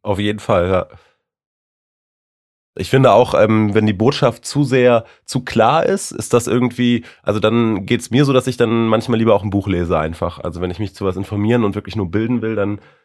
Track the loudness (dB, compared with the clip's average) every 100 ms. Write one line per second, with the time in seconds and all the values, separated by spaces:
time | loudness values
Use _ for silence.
0 | -4 -2 -2 -4 0 2 2 0 -2 -10
1 | _ _ _ _ _ _ _ _ _ _
2 | _ _ _ _ _ _ _ -12 -2 2
3 | 4 4 4 2 2 2 0 0 0 0
4 | 0 2 0 -2 -6 -2 0 4 4 4
5 | -2 _ -8 -8 -4 2 2 2 0 -2
6 | -6 -12 -2 0 2 0 0 0 0 0
7 | -4 -12 -4 0 0 2 0 -2 -2 -4
8 | 0 0 4 2 0 0 0 0 2 0
9 | 0 0 2 2 2 -2 0 -2 0 0
10 | -2 -4 -6 -6 -10 -6 -6 -6 -8 -6
11 | -4 -4 -6 -4 0 2 0 -4 -8 -6
12 | -4 -2 -2 -2 -4 -4 -4 -6 -12 _